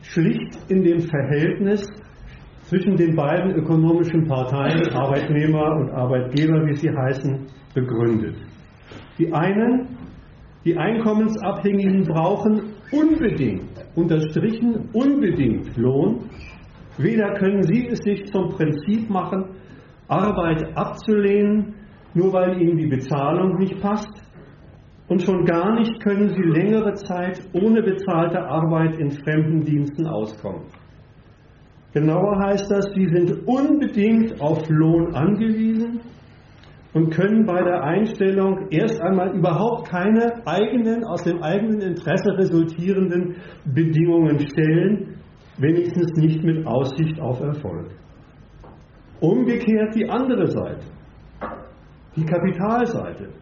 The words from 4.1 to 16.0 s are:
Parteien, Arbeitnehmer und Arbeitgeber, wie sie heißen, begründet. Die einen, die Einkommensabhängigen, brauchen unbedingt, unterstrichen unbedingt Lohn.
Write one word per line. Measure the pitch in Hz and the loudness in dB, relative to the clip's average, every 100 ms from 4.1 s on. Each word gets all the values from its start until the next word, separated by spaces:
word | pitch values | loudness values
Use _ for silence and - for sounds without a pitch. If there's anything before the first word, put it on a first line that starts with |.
| 165 135 | 2 0
Parteien, | 131 123 139 139 160 170 | -2 -2 -2 0 0 0
Arbeitnehmer | 127 135 139 151 147 156 156 151 156 | 0 0 0 0 0 2 2 0 0
und | 127 | -2
Arbeitgeber, | 131 127 127 123 143 160 160 151 | -2 0 0 0 0 2 2 2
wie | 135 | 0
sie | 156 | -2
heißen, | 131 131 135 143 135 - - - | 0 -2 -2 -4 -4 -8 -18 -8
begründet. | 135 123 117 117 110 82 78 - - - - - - - - | -4 -2 0 0 0 -2 -8 -16 -20 -20 -20 -20 -20 -20 -4
Die | 160 | -2
einen, | 151 180 208 240 254 254 - - - - - - - 165 | 0 0 2 2 0 -2 -12 -16 -20 -20 -20 -20 -4 -2
die | 165 | 0
Einkommensabhängigen, | 175 226 220 214 220 - 190 196 202 196 190 190 | 0 0 0 2 0 -2 -4 -2 0 2 2 2
brauchen | 160 160 170 202 208 214 - - - | 2 0 0 0 0 0 -2 -14 -4
unbedingt, | 294 311 311 240 - 123 92 - - - - | 2 2 4 0 0 -2 -2 -10 -16 -6 -2
unterstrichen | 165 156 156 - 220 226 233 220 - | 2 2 0 0 -2 0 0 -2 -2
unbedingt | 220 277 285 190 - 120 95 - - | 0 2 2 2 2 0 0 -4 0
Lohn. | 123 135 | 2 2